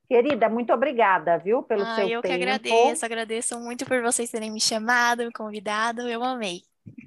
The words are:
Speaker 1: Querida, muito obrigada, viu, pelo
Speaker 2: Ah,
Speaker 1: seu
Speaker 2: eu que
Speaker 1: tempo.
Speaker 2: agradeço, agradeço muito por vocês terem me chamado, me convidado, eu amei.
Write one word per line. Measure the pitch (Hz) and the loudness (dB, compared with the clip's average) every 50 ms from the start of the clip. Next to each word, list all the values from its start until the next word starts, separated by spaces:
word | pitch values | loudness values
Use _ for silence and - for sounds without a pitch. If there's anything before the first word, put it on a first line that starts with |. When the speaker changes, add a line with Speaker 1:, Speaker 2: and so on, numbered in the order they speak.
| _ - | _ 2
Speaker 1:
Querida, | 262 233 240 294 294 220 226 214 | 2 4 4 4 2 2 2 2
muito | 220 233 240 226 349 | 2 0 0 2 2
obrigada, | 254 254 294 277 233 226 196 190 175 156 170 170 165 | 2 2 2 2 4 4 4 4 4 2 2 0 0
viu, | 165 185 220 269 302 | 2 0 0 0 0
pelo | - 233 208 202 | -2 -2 -2 -2
Speaker 2:
Ah, | 190 180 | -2 -2
Speaker 1:
seu | - 196 190 | -2 0 0
Speaker 2:
eu | 226 233 | -2 -2
que | 240 190 | -2 -2
Speaker 1:
tempo. | 254 254 - | -2 -2 0
Speaker 2:
agradeço, | 254 262 262 226 240 226 226 240 277 330 - - | 0 -2 -2 0 2 4 6 6 4 4 0 -4
agradeço | 226 233 226 226 214 220 226 247 - 247 233 | -4 -4 -4 -4 -4 -4 -4 -4 -4 -6 -8
muito | 240 233 240 247 277 | -8 -10 -8 -8 -4
por | - 262 254 233 | 0 0 2 2
vocês | 233 233 - 240 233 | 2 0 0 -2 -4
terem | - 226 220 220 | -6 -6 -6 -6
me | 214 220 | -4 -2
chamado, | - - 240 220 214 226 247 240 240 240 240 240 240 | 0 0 0 0 0 2 2 4 4 4 2 2 -2
me | 233 233 | -4 -6
convidado, | - 220 214 208 214 196 214 208 214 220 233 233 233 247 247 | -8 -10 -10 -10 -8 -6 -4 -2 0 0 -2 -2 -4 -4 -4
eu | 233 233 240 | -4 -2 -2
amei. | 254 262 247 220 196 175 180 - _ _ _ _ - - - - | -2 -2 -2 -4 -6 -6 -8 -12 _ _ _ _ -20 -20 -18 -16